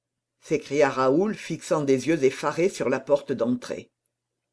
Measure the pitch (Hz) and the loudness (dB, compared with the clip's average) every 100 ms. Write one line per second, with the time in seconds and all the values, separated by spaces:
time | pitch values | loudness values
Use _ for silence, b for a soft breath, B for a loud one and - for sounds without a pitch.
0 | _ _ _ _ - 156 - 143 135 127 | _ _ _ _ -4 -4 -2 2 2 4
1 | 131 143 208 208 - 156 - 165 139 135 | 2 2 0 -4 -8 -8 -2 -2 2 2
2 | 143 165 131 - 151 151 180 - 123 131 | 2 2 2 0 -4 0 0 0 -2 -2
3 | - 143 - 123 113 123 - - - _ | 0 0 0 -2 0 -2 -4 -12 -12 _
4 | _ _ _ _ _ | _ _ _ _ _